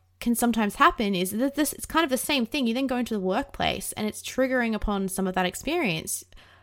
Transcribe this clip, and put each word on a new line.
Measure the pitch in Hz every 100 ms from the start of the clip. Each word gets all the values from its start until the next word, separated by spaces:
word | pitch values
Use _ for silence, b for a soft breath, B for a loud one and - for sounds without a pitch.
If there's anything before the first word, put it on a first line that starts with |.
| _ -
can | 240
sometimes | 233 240 226 208 -
happen | 330 349 208
is | 185 185
that | 214 277 277
this, | 294
it's | - -
kind | 311
of | 330
the | 254
same | - 285 226
thing. | 302 233
You |
then | 233 269
go | 247
into | 233
the | 214
workplace | 185 208 277 - 82 - -
and | - 214
it's | -
triggering | - - 262 254 233
upon | 214 - 202 190
some | - 185
of | 185
that | 180
experience. | - - 349 247 160 - - - b b b